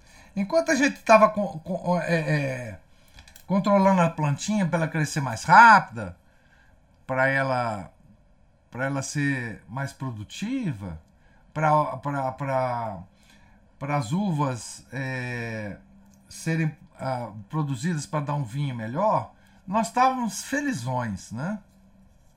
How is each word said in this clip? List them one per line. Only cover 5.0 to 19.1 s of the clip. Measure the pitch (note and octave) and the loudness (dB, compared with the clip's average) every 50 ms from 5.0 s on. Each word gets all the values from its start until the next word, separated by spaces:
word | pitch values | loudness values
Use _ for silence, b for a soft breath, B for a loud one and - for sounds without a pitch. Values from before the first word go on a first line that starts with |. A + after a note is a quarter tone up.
| D3+ - - D#3 | -2 -2 -2 -4
mais | C3+ B2+ A2+ - - | -4 -4 -6 -4 2
rápida, | - F3 G#3 A#3 A#3 G#3+ F#3 C#3 - - A#2 G#2 F2 E2+ _ b b b b b b b b b b b b _ _ _ _ - | 8 10 10 12 12 10 8 6 2 -8 -10 -10 -10 -12 _ b b b b b b b b b b b b _ _ _ _ -10
pra | - C3 C3 C3 C3+ | -4 0 2 2 4
ela, | C3+ C3+ C3+ C3+ C3 B2+ A#2+ A2+ G#2+ G2+ E2+ D#2 _ _ - - - _ _ _ _ _ - _ _ _ _ _ | 4 2 2 2 0 0 0 -2 -4 -6 -8 -12 _ _ -20 -20 -20 _ _ _ _ _ -20 _ _ _ _ _
pra | - A#2+ C3+ | -8 -6 -4
ela | C#3 C#3 C#3 B2+ | -4 -2 -4 -6
ser | - - D3 C#3+ C#3+ C#3 B2+ A#2+ A2+ G2 - - - | -4 -4 -2 0 0 0 -2 -4 -8 -10 -12 -16 -14
mais | A2 C#3 C#3 C3 - | -10 -8 -8 -8 -8
produtiva, | - C3+ C3 A#2+ G#2 G#2 - - - G3 A3+ C4 C4+ A#3 F3 B2 G2 G2+ F#2 D#2 D#2 - _ b b b b b b b b - | -10 -10 -8 -8 -10 -12 -12 -10 -8 -6 -6 -4 -4 -4 -4 -6 -6 -8 -10 -12 -12 -16 _ b b b b b b b b -6
pra, | D3+ D#3 D3+ D3+ D3+ D3 C#3+ C3 B2+ | 0 2 2 4 2 2 0 -6 -8
pra, | - C#3+ C#3+ C#3 C3+ C3 | -6 -6 -4 -4 -4 -4
pra, | B2+ - C#3+ C3+ C3 C3 B2+ B2+ B2 A#2 A#2 A2 G2 F2+ F2+ - b b b b b b b b b b b _ _ - | -4 -6 -6 -2 -2 -2 -2 -2 -4 -4 -6 -8 -8 -10 -14 -18 b b b b b b b b b b b _ _ -12
pra | C#3 C#3 D3 | -6 -2 -2
as | D3 B2+ G2+ | -2 -2 0
uvas, | D3 F#3 G#3 G3 D#3+ C#3+ D3 C3+ B2+ A2 - - - - - - | -2 -2 0 0 0 0 0 -2 -2 -6 -8 -12 -16 -18 -18 -12
é, | - C#3 C3+ C3 C3 B2+ B2 B2 B2 A#2+ A#2 A2+ A2+ A2 G#2 G2+ A2+ - - - - - - - - - _ - | -10 -8 -6 -6 -6 -6 -6 -6 -6 -6 -8 -8 -8 -8 -8 -10 -10 -12 -16 -20 -20 -20 -20 -20 -20 -20 _ -20
serem, | - - - E3 E3 D#3+ D#3+ D3+ D3+ - - - _ - | -16 -8 -4 -2 0 0 0 -2 -2 -6 -20 -20 _ -8
ah, | B2+ C3 C3 B2 A#2+ G#2+ G2 A2 G2+ - | -6 -6 -4 -4 -6 -10 -12 -14 -14 -8
produzidas | D3+ D#3+ D3+ C#3 C3+ A2 C3 F3+ F3 D3 - - | -4 -4 -2 -2 -4 -4 -2 -4 -4 -4 -6 -6
pra | - D3+ | -6 -6
dar | C#3+ C#3 D3 | -4 -4 -4
um | D3 C#3 | -4 -4
vinho | G#2+ G#2+ C#3+ D3 C#3 B2 | -6 -4 -4 -4 -4 -4
melhor, | A#2 A2 A2 B2 D#3+ G#3 A3 | -6 -8 -6 -4 -2 0 0